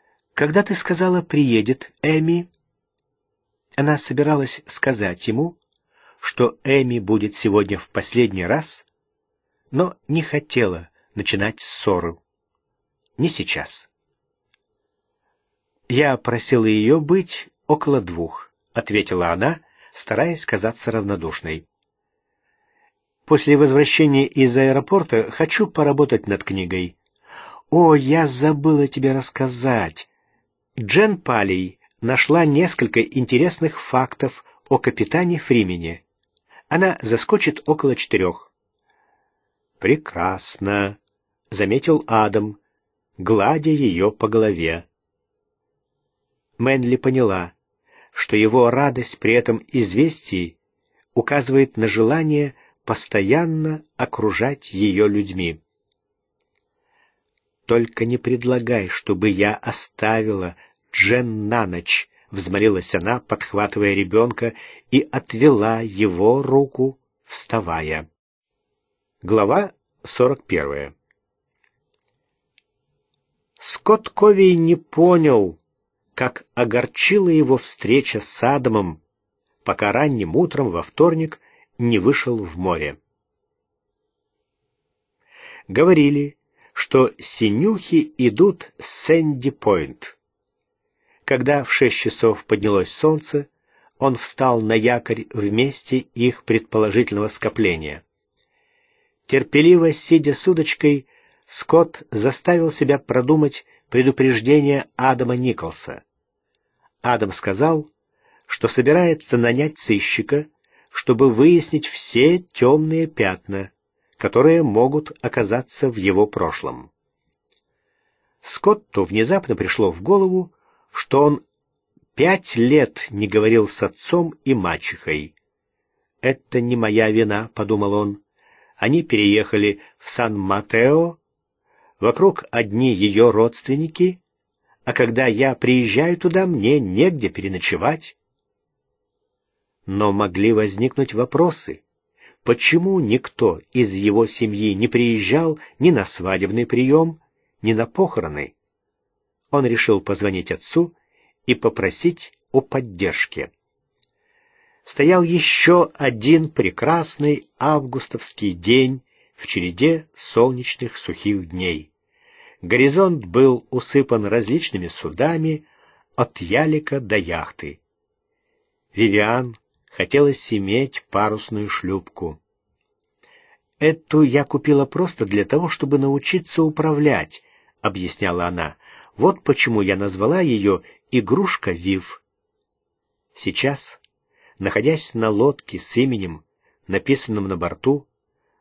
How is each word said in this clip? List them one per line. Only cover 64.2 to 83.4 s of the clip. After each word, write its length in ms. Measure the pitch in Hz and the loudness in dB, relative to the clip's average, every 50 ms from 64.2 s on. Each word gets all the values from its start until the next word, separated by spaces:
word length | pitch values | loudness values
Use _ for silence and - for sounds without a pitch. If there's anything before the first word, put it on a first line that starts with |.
| 117 120 113 - 120 113 - - - - - - _ - | 2 2 0 -4 -6 -8 -8 -10 -20 -20 -20 -20 _ 0
и 160 | 127 135 - - | 0 0 0 0
отвела 720 | - 131 - - - 110 135 151 135 104 104 113 113 113 | -6 -10 -8 -8 0 4 4 4 6 4 2 0 -2 -4
его 600 | 117 107 95 98 110 98 90 87 101 110 123 139 | -6 -6 -2 -2 0 0 0 2 2 2 2 2
руку, 580 | 135 127 131 139 139 135 - - 131 135 135 _ _ _ _ _ _ | 0 0 2 2 0 0 -2 -4 -4 -4 -4 _ _ _ _ _ _
вставая. 840 | - - - - - 117 113 95 85 82 80 78 78 80 78 76 _ _ _ _ _ _ _ _ _ _ _ _ _ _ _ _ _ _ _ _ _ _ _ | -14 -12 -12 -8 -4 -4 -4 -4 -4 -6 -6 -6 -6 -8 -8 -10 _ _ _ _ _ _ _ _ _ _ _ _ _ _ _ _ _ _ _ _ _ _ _
Глава 500 | - 87 107 110 101 104 139 190 208 185 - _ _ _ _ _ - | -4 0 2 2 4 2 2 0 0 -4 -8 _ _ _ _ _ -12
сорок 400 | - - - 123 127 139 - _ | -6 0 2 2 2 0 -2 _
первая. 520 | - 92 82 71 69 69 71 71 71 - _ _ _ _ _ _ _ _ _ _ _ _ _ _ _ _ _ _ _ _ _ _ _ _ _ _ _ _ _ _ _ _ _ _ _ _ _ _ _ _ _ _ _ _ _ _ _ _ _ _ _ _ - | -4 -4 -4 -4 -4 -6 -8 -10 -12 -16 _ _ _ _ _ _ _ _ _ _ _ _ _ _ _ _ _ _ _ _ _ _ _ _ _ _ _ _ _ _ _ _ _ _ _ _ _ _ _ _ _ _ _ _ _ _ _ _ _ _ _ _ -14
Скотт 500 | - - - - - - 220 214 - - | -10 -10 -8 -2 2 2 2 2 0 -6
Ковий 460 | - - 208 214 202 190 190 185 180 | -2 4 4 6 6 6 6 6 6
не 200 | 165 165 165 170 | 4 4 2 2
понял, 840 | 165 - - - 156 170 180 180 165 156 147 127 107 98 87 80 _ _ _ _ _ _ _ _ _ _ _ - | 0 -2 -4 2 4 4 6 6 6 4 4 4 4 2 0 -4 _ _ _ _ _ _ _ _ _ _ _ -8
как 300 | - 127 123 - - - _ - | -6 -6 -6 -6 -10 -20 _ -4
огорчила 720 | 123 123 113 110 123 123 - - - - - 190 208 190 175 | -2 -2 0 0 -2 -2 -4 -4 -2 0 2 2 2 2 4
его 280 | 160 156 143 123 135 | 4 4 4 4 2
встреча 640 | 120 - - - - - 101 123 139 135 - - 107 | 0 -2 -6 -12 -6 0 2 2 2 2 -2 -6 -6
с 240 | - - - - - | -6 -6 -4 -2 0
Адамом, 580 | 123 139 143 127 123 110 104 98 87 78 78 _ _ _ _ _ _ _ _ _ _ _ _ - | 0 0 0 0 0 0 0 -2 -2 -6 -12 _ _ _ _ _ _ _ _ _ _ _ _ -6
пока 280 | - 92 - 104 101 | -4 -2 -2 0 0
ранним 440 | 101 123 151 147 135 113 95 85 101 | 0 0 0 0 0 -2 -4 -2 0
утром 360 | 143 180 175 - 139 135 107 | 0 0 0 -2 -4 -4 -2
во 100 | 85 85 | -4 -6
вторник — 580 | 80 - - - 156 175 165 160 160 156 - - _ _ _ _ _ _ _ - | -8 -4 0 2 2 2 2 0 -4 -8 -10 -16 _ _ _ _ _ _ _ -4
не 180 | 120 120 117 | -2 0 2
вышел 400 | 98 87 123 143 - - 127 120 110 101 | 2 2 2 0 0 -2 -4 -4 -6 -6
в 140 | 85 78 | -10 -8
море. 420 | 87 92 92 85 80 76 73 71 - _ _ _ _ _ _ _ _ | -6 -4 -4 -2 -4 -6 -8 -10 -14 _ _ _ _ _ _ _ _